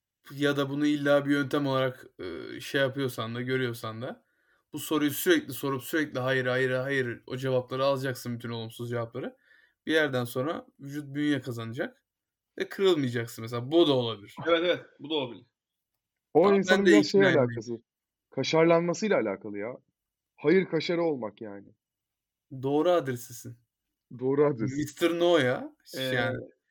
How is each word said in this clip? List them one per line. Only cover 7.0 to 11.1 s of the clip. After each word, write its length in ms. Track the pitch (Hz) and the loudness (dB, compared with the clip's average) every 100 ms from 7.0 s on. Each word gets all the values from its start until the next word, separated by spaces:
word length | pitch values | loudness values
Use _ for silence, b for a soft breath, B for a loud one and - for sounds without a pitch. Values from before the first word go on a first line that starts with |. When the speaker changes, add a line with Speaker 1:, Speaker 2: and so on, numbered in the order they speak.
| 123 113 - | -2 -6 -10
Speaker 1:
o 100 | 127 | -6
cevapları 460 | 131 127 127 131 139 | -2 -2 -2 -2 0
alacaksın, 500 | 135 135 123 123 113 | 0 -2 -6 -8 -8
bütün 140 | 117 | -8
olumsuz 400 | 117 110 - 120 | -8 -10 -10 -6
cevapları. 460 | 117 113 127 202 - b b b b - | -6 -6 -8 -10 -12 b b b b -2
Bir 80 | |
yerden 300 | 156 147 127 120 | 0 2 -2 -4
sonra 420 | 131 143 - - _ | -4 -4 -6 -10 _
vücut 360 | 139 147 139 | -12 -12 -10